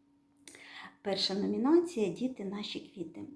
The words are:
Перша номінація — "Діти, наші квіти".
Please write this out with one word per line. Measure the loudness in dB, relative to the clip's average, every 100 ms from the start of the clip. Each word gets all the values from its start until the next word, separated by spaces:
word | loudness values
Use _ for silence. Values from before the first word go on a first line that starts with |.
| _ _ _ _ -20 -18 -16 -16 -16 -8
Перша | -2 0 0
номінація — | 2 0 2 6 6 6 2 0
"Діти, | 2 -2 -2 -6
наші | -4 -6 -8
квіти". | -8 -10 -10 -10 -12